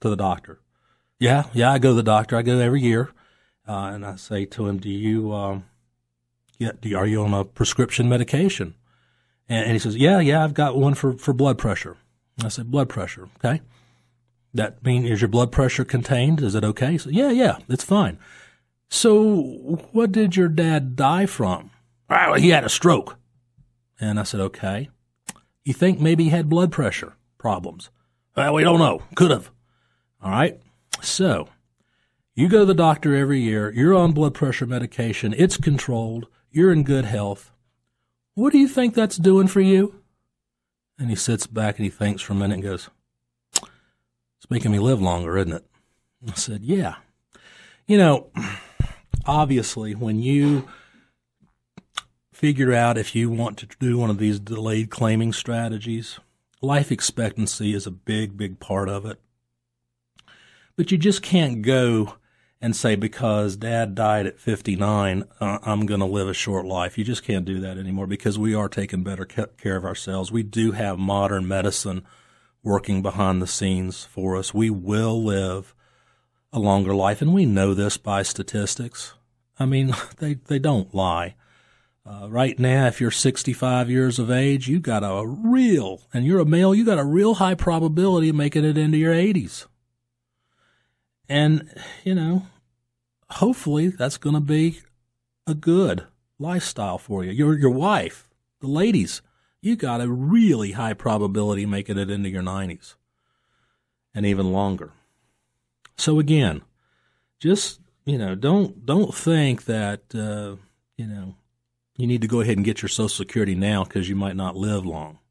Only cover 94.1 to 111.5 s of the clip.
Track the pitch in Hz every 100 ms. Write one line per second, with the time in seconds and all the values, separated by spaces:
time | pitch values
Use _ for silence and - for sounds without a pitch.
94.1 | - 147 151 147 156 165 160 - _ _
95.1 | _ _ _ - 151 165 180 175 92 -
96.1 | _ _ - 156 180 - - 101 92 -
97.1 | 98 92 113 151 151 135 131 196 175 82
98.1 | - _ _ _ _ 135 151 220 170 87
99.1 | - _ _ _ _ 202 240 131 120 123
100.1 | 123 143 233 214 120 101 104 113 101 117
101.1 | 107 101 104 104 101 104 101 101 98 98
102.1 | 101 98 95 92 95 92 82 - _ _
103.1 | _ _ _ _ _ _ _ _ _ _
104.1 | 104 101 98 95 95 98 92 76 _ _
105.1 | _ _ _ _ _ _ _ _ - 156
106.1 | 156 147 156 101 73 - _ _ _ _
107.1 | _ _ _ 156 196 - - _ _ 139
108.1 | 131 95 95 139 202 190 - 120 175 202
109.1 | - 165 160 139 117 - 110 101 104 _
110.1 | 110 107 104 101 95 _ _ _ - 110
111.1 | 101 95 - _